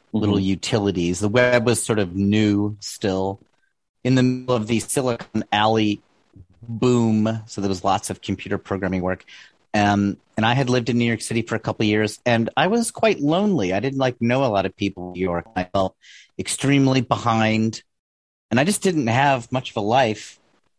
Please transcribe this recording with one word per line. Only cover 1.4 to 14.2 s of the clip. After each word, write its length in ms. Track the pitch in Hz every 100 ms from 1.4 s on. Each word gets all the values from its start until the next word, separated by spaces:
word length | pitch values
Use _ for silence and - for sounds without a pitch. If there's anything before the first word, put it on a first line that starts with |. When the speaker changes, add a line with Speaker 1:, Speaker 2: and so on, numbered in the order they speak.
| 123 123 113
Speaker 2:
was 180 | 113
sort 160 | - 107
of 160 | 92 95
new 600 | 98 107 107 101 104 104
still. 640 | - - 101 95 95 98 _ _ _ _ _ _ 127
In 100 | 131
the 80 |
middle 320 | 127 127 127 123
of 120 | 107
the 120 | 113
Silicon 640 | - - 127 117 - 110 -
Alley 500 | 104 110 110 107 104 _ _ _ - - _
boom, 800 | 117 113 127 123 113 110 107 113 110
so 140 | -
there 80 | 98
was 160 | 92
lots 260 | 98 95 -
of 120 | 98
computer 360 | - 95 104 101
programming 440 | - 98 95 92
work. 240 | 90 92 - - - _ _
Um, 420 | 107 104 101 101 - _ -
and 80 | 110
I 80 |
had 160 | 127 123
lived 200 | 127 117
in 80 | 120
New 60 |
York 160 | 120 113
City 220 | - 117
for 140 | 113 113
a 40 |
couple 240 | - -
of 60 | 107
years, 320 | 107 107 - 123
and 240 | 117 113 -
I 120 | 170
was 240 | 233 226
quite 280 | - 220 185
lonely. 540 | 143 170 214 170 92
I 80 | 95
didn't, 180 | 131 135
like, 220 | 131 123